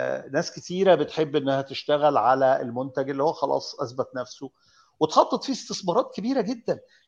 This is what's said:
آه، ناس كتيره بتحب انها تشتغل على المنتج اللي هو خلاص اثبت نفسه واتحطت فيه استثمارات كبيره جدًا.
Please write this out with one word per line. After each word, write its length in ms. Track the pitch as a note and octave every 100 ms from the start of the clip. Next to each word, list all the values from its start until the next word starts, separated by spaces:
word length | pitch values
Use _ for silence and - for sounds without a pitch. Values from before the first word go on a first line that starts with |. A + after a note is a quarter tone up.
| C3 C3
آه، 40 | -
ناس 240 | C#3 E3+
كتيره 420 | - - F3+ F#3+
بتحب 420 | D#3+ D3+ - D#3 D3
انها 260 | C3+ C3+
تشتغل 540 | C#3 C3+ - D3 D3 C3+
على 440 | A2+ C3+ C3 C3+
المنتج 500 | C3 A#2+ C3+ C#3 C3+
اللي 120 | C#3
هو 100 | D3+
خلاص 480 | D#3 C#3 C#3 - -
اثبت 260 | C3+ B2+ B2 C3
نفسه 340 | B2 - C#3 - _ _ _ _
واتحطت 440 | A#3 C4+ - B3+
فيه 80 | -
استثمارات 600 | B3 - G#3 F#3 G#3 -
كبيره 260 | - A3 C#4
جدًا. 400 | G3 B3+ - D#3 - _